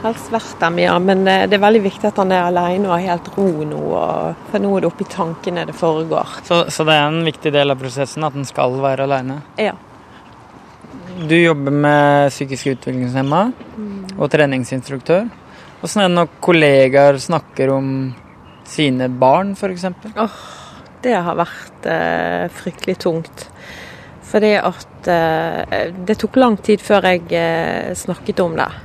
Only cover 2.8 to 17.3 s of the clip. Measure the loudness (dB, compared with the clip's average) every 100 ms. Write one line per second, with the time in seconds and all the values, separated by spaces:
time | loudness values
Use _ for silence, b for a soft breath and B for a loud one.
2.8 | 0 0 0 -4 -4 0 0 0 -4 -4
3.8 | -2 -2 -2 -2 -4 -6 -6 -4 0 2
4.8 | 0 -2 -10 -4 -4 -4 -6 -6 -6 -2
5.8 | 0 0 0 -2 -2 -8 0 2 2 0
6.8 | 2 4 4 0 -2 -2 0 2 2 0
7.8 | -4 -6 -6 -4 -6 -4 -8 -2 -2 0
8.8 | -2 -2 -2 -2 -4 -10 -12 -4 -4 -4
9.8 | -16 -20 B B B -20 -20 -20 -20 -20
10.8 | -20 -18 -16 -10 2 4 6 2 0 2
11.8 | 4 4 6 6 4 0 -6 -4 -4 -4
12.8 | -4 -4 -2 -2 0 2 0 -2 -14 -12
13.8 | -12 -10 -12 -4 0 2 2 0 -4 -6
14.8 | -8 -12 0 0 0 -10 B B B B
15.8 | -6 0 2 2 0 -2 2 4 6 6
16.8 | 6 6 6 4 0